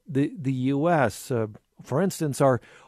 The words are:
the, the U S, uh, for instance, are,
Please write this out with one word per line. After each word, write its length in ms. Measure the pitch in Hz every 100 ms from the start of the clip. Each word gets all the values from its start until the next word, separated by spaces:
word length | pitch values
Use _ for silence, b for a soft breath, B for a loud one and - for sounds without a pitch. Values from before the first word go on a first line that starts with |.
| -
the, 240 | 135 151 233
the 140 | 131
U 340 | 131 131 139 165
S, 420 | 160 117 - -
uh, 180 | 120 107 107 _ -
for 180 | - 135
instance, 400 | 190 - 151 131
are, 220 | 139 123 - b